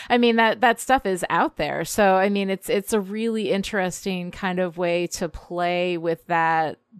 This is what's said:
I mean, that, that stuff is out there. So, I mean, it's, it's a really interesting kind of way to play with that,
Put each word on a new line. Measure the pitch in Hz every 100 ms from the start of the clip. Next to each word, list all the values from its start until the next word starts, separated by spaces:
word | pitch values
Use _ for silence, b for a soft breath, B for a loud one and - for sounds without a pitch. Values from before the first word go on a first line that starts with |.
| B
I | 240
mean, | 240 226
that, | 226 208
that | 240 233
stuff | - 262
is | 196 185 -
out | 170 294 -
there. | 151 139
So, | 160 - 202
I | 190 202
mean, | 202 190
it's, | 190 -
it's | 202 196
a | 220
really | 185 214 226 220 190
interesting | 196 190 208 185 - 202 185 175
kind | - 190 180
of | 185 165
way | 175 175 170
to | - 170
play | - - 175 175 175 180 175
with | 165 165 -
that, | 170 165 160 156 - _ 196